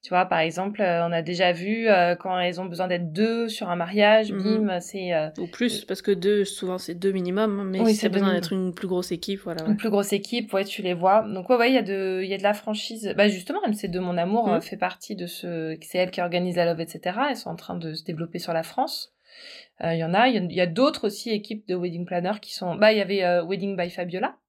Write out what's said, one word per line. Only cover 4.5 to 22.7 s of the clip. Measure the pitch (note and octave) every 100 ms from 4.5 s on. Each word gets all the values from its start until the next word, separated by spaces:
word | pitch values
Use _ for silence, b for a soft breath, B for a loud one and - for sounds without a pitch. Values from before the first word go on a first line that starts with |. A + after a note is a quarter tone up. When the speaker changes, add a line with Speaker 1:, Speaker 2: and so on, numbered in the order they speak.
| A3 G#3+
Speaker 1:
bim, | F3+
c'est, | F3 G3 F3+
euh, | E3 D#3 D#3
Speaker 2:
Ou | E3+
plus, | - A#3+ -
Speaker 1:
et | -
Speaker 2:
parce | F#3+
que | -
deux, | F#3+ F#3 G#3
souvent, | G3 - F#3 F#3
c'est | F#3 F3
deux | G3
minimum, | G3 F3+ F#3 A3 G3+ F#3+
mais | F#3
Speaker 1:
Oui, | A3+
Speaker 2:
si | G#3+
Speaker 1:
c'est | G#3+
Speaker 2:
t'as |
besoin | F#3+ G3
Speaker 1:
deux |
Speaker 2:
d'être | F3+ E3+
une | F#3+ F#3
plus | F3 F#3+
grosse | F3+ F3+
équipe, | E3+ - G3
voilà, | F#3 E3+
Speaker 1:
Une | D#3+
Speaker 2:
ouais. | G#3
Speaker 1:
plus | A3+
grosse | G3+ G3+
équipe, | G3+ G3+ A#3+ A3
ouais, | G3 G3+
tu | -
les | F#3 F3+
vois. | F#3 G#3
Donc, | G#3+ F#3+ F3+
ouais, | B3
ouais, | A#3+
il | C4
y |
a |
de, | F#3+ G3 F#3+ F#3
il | F#3+
y |
a | G3
de |
la | G3+ G#3
franchise. | - G#3+ - A3+ G3+ -
Bah, | G#3
justement, | F#3+ F3+ F4+
M | F#4 G#3
C | F#3+
deux, | F3
mon | F3+ F3
amour, | F3 A3 G#3+
Speaker 2:
Mhm. | E3+
Speaker 1:
euh, |
fait | - G3+
partie | F#3 - - G3
de | F3
ce... | - F3+ E3+ D#3+ D#3+
c'est | - F3+
elle | F3+
qui | F3+
organise | F3 F3 F3+ F3
la | E3+
Love, | E3
et | E3
cetera. | - F3+ G3+ C#4+
Elles | -
sont | -
en | E3
train | - F3+
de | E3
se | D#3
développer | - D#3+ E3 F3
sur | F3
la | E3
France. | E3 - C4 - - _ B B B B B _
Euh, | E3
il | E3
y |
en | E3 F#3
a, | B3+
il |
y | A3+
a, |
il | F3+ D#3+
y |
a | F3+
d'autres | E3 C#4 D4+ G#3
aussi | G3+ A#3
équipes | G#3 G#3 G#3+ -
de | F3+
wedding | F3+ E3 F3
planners | F3 F3+ G#3
qui | - -
sont... | F3+